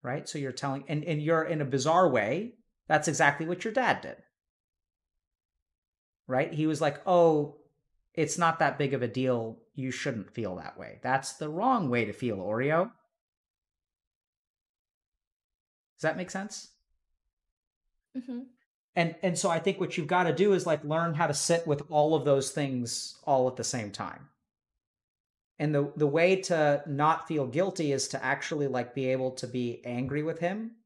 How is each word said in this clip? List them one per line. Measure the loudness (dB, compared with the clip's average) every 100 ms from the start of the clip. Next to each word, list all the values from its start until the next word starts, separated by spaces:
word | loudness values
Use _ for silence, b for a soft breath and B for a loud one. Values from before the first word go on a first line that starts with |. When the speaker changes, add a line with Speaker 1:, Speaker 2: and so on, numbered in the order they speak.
Speaker 1:
Right? | -6 -8 -8
So | -8
you're | -6
telling, | -6 -6 -6 -4
and, | -6
and | -2 -2
you're, | 0 0
in | 0 -2
a |
bizarre | 0 0 2 4 6
way, | 4 2 -2 -4 -12 _ _ _
that's | 2 2
exactly | 4 4 4 -4
what | -4
your | -2
dad | 0 2 0
did. | -2 -14 _ _ _ _ _ _ _ _ _ _ _ _ _ _ _ _ _ _ _ _ -2
Right? | 0 0
He | 0 0
was | 2
like, | 0 -2 4
"Oh, | 6 8 6 0 -6 _ _ _ _ _
it's | -2 -2 2
not | 0 2
that | 0 0
big | -2
of | 0
a | -2
deal. | 0 0 0 -2 -10 _
You | -8 -8
shouldn't | -4 -6 -6 -8
feel | -6 -6 -6
that | -10 -14
way." | -16 -8
That's | 0 0 -2
the | -8 -8
wrong | -2 0 2 2
way | 0 0
to |
feel, | -2 -4 -4
Oreo. | -4 -2 2 2 0 _ _ _ _ _ _ _ _ _ _ _ _ _ _ _ _ _ _ _ _ _ _ _ _ _ _ _ _ _ _ _
Does |
that | -4 -4
make | -6
sense? | -8 -10 -12 -18 _ _ _ _ _ _ _ _ _ _ _ _ _ _ -12
Speaker 2:
Mm-hmm. | -10 -10 -12 _ _ _ _ -2
Speaker 1:
And, | -2 0
and | -2 0
so | 0
I | 0
think | 0 -2
what | -4 -4
you've | 0
gotta | 2 2
do | 4 4
is, | 4 2
like, | -2
learn | 0 -2 -2
how | 0 0
to |
sit | 0 2 2 2
with | -2 0
all | 2 4
of | 4
those | 4 2 2
things | -4 -4 -2 -4 -6 -8 -10
all | 2 2 2
at | 0
the |
same | -4 -4 -6
time. | -8 -10 -10 -20 _ _ _ _ _ _ _ _ _ _ _ _ _
And | 0
the, | 0 0 2
the | 2
way | 4 4 4
to | 2 2 4 2 -2
not | 2 2 2 0
feel | -2 -2
guilty | 0 -2 0 0
is | 0 -2
to | -4
actually, | -2 -2 -2 -4 -2
like, | -2 -4
be | -4 0
able | 0 -2
to | -6 -8
be | -4 -4 -6
angry | -8 -6 -4 -2
with | -4 -4
him. | -4 -4 -8 -12